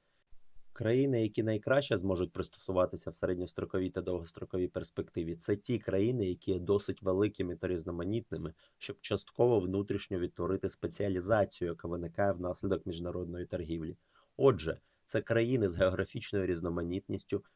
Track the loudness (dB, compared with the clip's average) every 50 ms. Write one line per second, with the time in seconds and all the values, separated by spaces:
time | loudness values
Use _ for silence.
0 | _ _ _ _ _ _ -18 -16 -16 -16 -16 -16 -16 -12 -8 -4 0 2 4 4
1 | 4 4 2 2 2 0 0 0 0 0 0 0 2 2 2 2 2 2 2 2
2 | 2 2 0 2 0 -2 -2 -4 -6 -6 -6 -10 -6 0 2 4 2 2 2 -4
3 | -8 -8 -6 -2 -2 0 0 0 -2 -6 -6 -6 -6 -2 0 0 0 0 -2 -2
4 | -2 -2 -2 -4 -4 -8 -12 -12 -10 -6 -2 -2 -2 -2 -2 -4 -8 -6 -6 -6
5 | -6 -6 -4 -6 -4 -4 -4 -6 -2 -2 -2 -2 -2 -2 -4 -2 -2 0 2 2
6 | 4 2 2 2 0 0 -2 -2 -2 -2 -2 0 2 2 2 2 2 0 -6 -4
7 | 0 0 2 4 4 2 2 -2 -4 -4 -4 -2 -2 -2 -2 -2 -2 -4 -4 -2
8 | -2 -2 -2 -2 -4 -4 -6 -6 -6 -6 -8 _ _ _ _ -14 -12 -12 -12 -8
9 | -4 -2 -2 -2 -4 -2 0 4 4 6 6 4 4 2 2 0 0 0 -2 -4
10 | -2 -2 -4 -2 -2 -2 -2 -2 -2 0 0 0 -2 -4 -6 -4 -6 -6 -4 -2
11 | -2 0 0 0 0 2 4 4 4 2 0 -4 -4 -4 -4 -4 -6 -6 -6 -4
12 | -6 -6 -2 0 0 0 0 0 -2 -4 -4 -2 -2 0 0 0 -2 -4 -6 -4
13 | -4 -4 -4 -4 -6 -6 -6 -8 -8 -6 -6 -6 -4 -4 -4 -4 -4 -6 -8 -10
14 | _ _ _ _ _ _ _ 4 6 6 6 4 2 -4 -4 -6 -8 _ _ _
15 | _ -4 -4 -2 0 2 2 4 4 4 4 2 2 2 4 4 4 4 4 2
16 | -2 -2 -4 -10 -8 -4 -2 0 0 0 0 0 0 -2 -2 -2 -2 -2 -2 -4
17 | -4 -4 -6 -6 -4 -2 -4 -4 -4 _ _